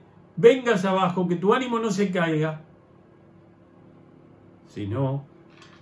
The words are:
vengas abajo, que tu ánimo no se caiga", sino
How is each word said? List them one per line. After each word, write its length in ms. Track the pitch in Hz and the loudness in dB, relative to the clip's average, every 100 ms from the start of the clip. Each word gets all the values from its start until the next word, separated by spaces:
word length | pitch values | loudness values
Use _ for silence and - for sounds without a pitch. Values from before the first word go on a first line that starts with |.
| - - - - | -20 -20 -16 4
vengas 480 | 226 262 240 196 | 6 6 2 0
abajo, 420 | 190 190 185 190 170 | 0 0 0 0 -2
que 100 | 170 | 0
tu 180 | 190 | 2
ánimo 240 | 262 247 233 | 2 0 -4
no 120 | 226 | -2
se 200 | 190 196 | -2 -2
caiga", 520 | 180 165 156 156 156 - - _ - - - - - - - - - - - - - - - - - - | -2 -2 -2 -2 -6 -16 -20 _ -20 -20 -20 -20 -20 -20 -20 -20 -20 -20 -20 -20 -20 -20 -20 -20 -20 -20
sino 580 | - 101 120 135 139 - - - - - - | -12 -8 -4 -4 -6 -10 -20 -20 -20 -20 -20